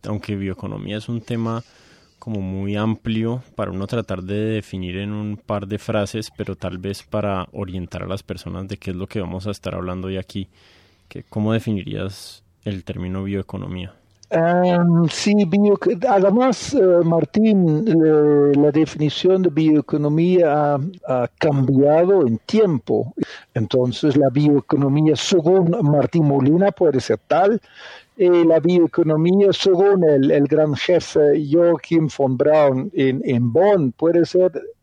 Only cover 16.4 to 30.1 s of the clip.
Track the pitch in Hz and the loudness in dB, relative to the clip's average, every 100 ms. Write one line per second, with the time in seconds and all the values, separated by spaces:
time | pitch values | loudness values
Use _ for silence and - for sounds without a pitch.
16.4 | 262 220 - 285 190 175 165 165 151 214 | 0 -2 -4 2 4 4 2 0 0 0
17.4 | 220 202 170 151 196 165 156 151 151 147 | 2 2 2 0 0 2 4 4 4 4
18.4 | 143 143 147 147 156 - 151 - 180 190 | 4 4 2 2 -2 -2 -4 0 2 2
19.4 | 180 147 160 151 - 151 147 151 175 185 | 0 0 2 2 0 -2 0 0 2 4
20.4 | 165 147 147 143 151 185 - 127 120 _ | 2 2 0 -2 -4 -10 -4 -2 -2 _
21.4 | 160 139 131 135 139 156 180 196 131 113 | -2 0 2 4 4 4 4 4 2 -2
22.4 | - 220 208 139 - 110 120 - - - | -2 2 2 0 -2 -4 -4 -8 -10 -10
23.4 | _ - 107 131 127 113 156 139 139 127 | _ -8 -2 0 0 0 0 2 2 2
24.4 | 151 143 - 143 139 143 156 143 - 185 | 2 2 0 -2 0 2 2 0 0 0
25.4 | 156 190 170 175 147 147 123 170 147 139 | 4 2 2 0 0 2 2 2 2 2
26.4 | 131 165 196 196 175 135 - 110 _ 151 | 2 2 0 2 0 0 -2 -4 _ 0
27.4 | 196 220 _ - - - _ - 180 175 | 2 0 _ -20 -20 -20 _ 0 2 4
28.4 | 165 160 160 180 165 - 160 156 170 196 | 4 4 4 2 2 2 0 2 2 4
29.4 | 202 170 196 180 196 196 165 | 2 2 2 4 4 4 4